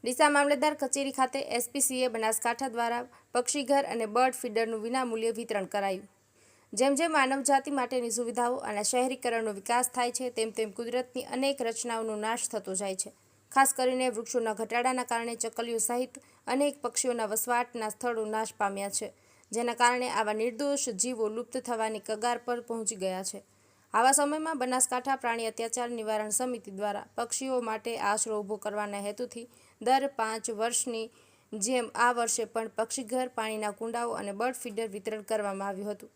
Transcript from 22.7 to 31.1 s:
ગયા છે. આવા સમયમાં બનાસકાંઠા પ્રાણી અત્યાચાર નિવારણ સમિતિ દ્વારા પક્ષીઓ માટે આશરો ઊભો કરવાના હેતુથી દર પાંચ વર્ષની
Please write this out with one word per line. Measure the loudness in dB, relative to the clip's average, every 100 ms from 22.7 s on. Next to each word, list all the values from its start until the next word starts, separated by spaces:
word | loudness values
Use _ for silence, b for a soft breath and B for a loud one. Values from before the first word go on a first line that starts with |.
| -4 -4 -2 -2
ગયા | -2
છે. | -6 -10 -16 b b b b
આવા | 4 6
સમયમાં | 6 4 0 -2 -2
બનાસકાંઠા | 0 2 2 0 -2 -2
પ્રાણી | 0 0 -2
અત્યાચાર | -4 -4 -2 -4
નિવારણ | -4 -2 -2 0
સમિતિ | 0 -2 -4 -8
દ્વારા | -4 -4 -4 -6 -6
પક્ષીઓ | -4 -4 -2 -2
માટે | -2 -4 -4 -2
આશરો | 0 0 0 -2
ઊભો | -4 -6
કરવાના | -4 -4 -4 -4
હેતુથી | -6 -6 -6 -8 -14 b b b
દર | 2 4 2 -2
પાંચ | -2 -2 -4
વર્ષની | -2 0 0 -2 -4 -6